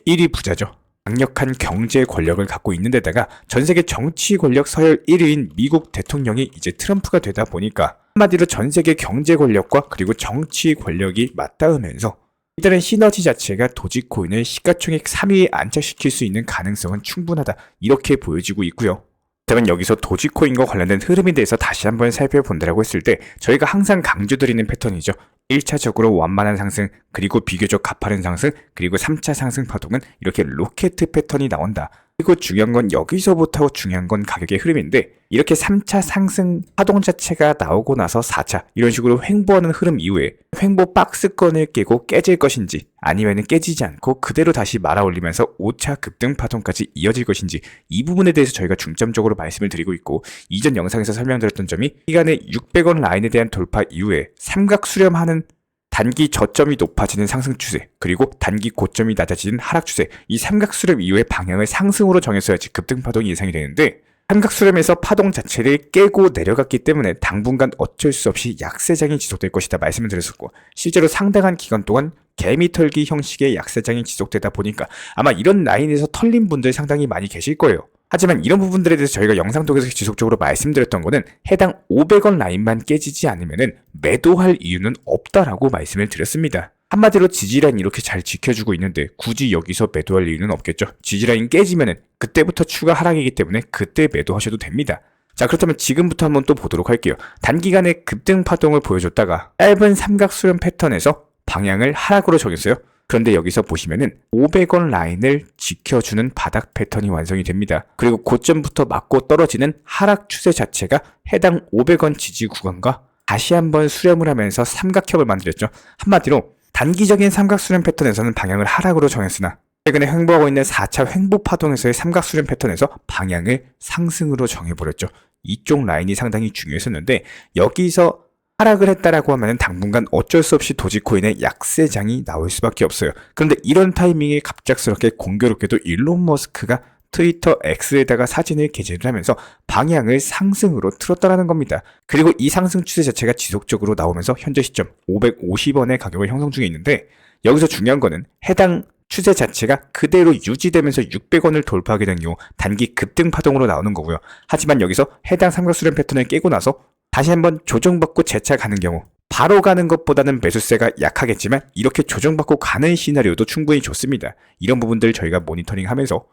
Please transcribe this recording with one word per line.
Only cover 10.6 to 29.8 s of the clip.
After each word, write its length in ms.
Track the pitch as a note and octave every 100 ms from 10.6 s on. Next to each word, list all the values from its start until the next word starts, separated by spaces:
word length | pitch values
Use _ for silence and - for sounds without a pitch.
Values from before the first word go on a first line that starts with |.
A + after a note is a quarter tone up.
| E3 D3+
권력이 560 | - F2 F#2+ F#2+ B2 -
맞닿으면서 840 | C#2+ - D#3 D3 F2+ B1 A2 - _ _ _ -
이들은 240 | F#3 F3+
시너지 420 | - G#3+ G#3+ G3+
자체가 460 | E3 A#2+ - G2 B2
도지코인을 760 | - F#2 B2+ - - E2+ G#2+
시가총액 640 | A#2+ - F3 F3 - D#3 -
삼 220 | - G3
위에 180 | F#3+ F3+
안착시킬 580 | - C3 D#3+ - - C#3
수 140 | - A2+
있는 200 | G#2 A#2
가능성은 580 | - F#2 G#2 F2 G2+
충분하다, 520 | - F3+ E3+ E3 B2 - - _
이렇게 380 | G#2 C3+ - C#3
보여지고 460 | - D#2+ F2+ G2+ F2+
있고요. 380 | - G#2+ F#2+ _ _ _ _ -
그렇다면 180 | A2+ G#2+
여기서 280 | F2 F#2+ A2
도지코인과 720 | - - D3 - D3 B2+ C3
관련된 360 | G2+ F2+ G2
흐름에 300 | - F3+ F3+
대해서 240 | C#3+ G2+ A2+
다시 320 | - - G#2
한번 240 | A#2 A#2+
살펴본다라고 720 | A#2 C#3 C#3+ C#3 E2 E2 F#2
했을 200 | A2 F2+
때 160 | - G2+ - -
저희가 260 | - C#3 D3
항상 380 | G3+ G3 F#3+
강조드리는 600 | - F2 G2+ C3 C3 A2+ G#2+
패턴이죠. 460 | - A2+ F2+ F2 - _ _ -
일 160 | C#3
차적으로 520 | - D3 A#2 A2 A2+ F2+
완만한 400 | E2 G2 G#2 G2
상승, 340 | G2+ - G2 - _
그리고 280 | - G2 A2
비교적 420 | - F2+ G#2 G2+
가파른 400 | - - G#2 G2
상승, 300 | F2+ E2+ C#3+ - _ -
그리고 220 | F2+ F#2+
삼 220 | - D#3
차 140 | -
상승 320 | C#3 C3 C3+ B2
파동은 360 | -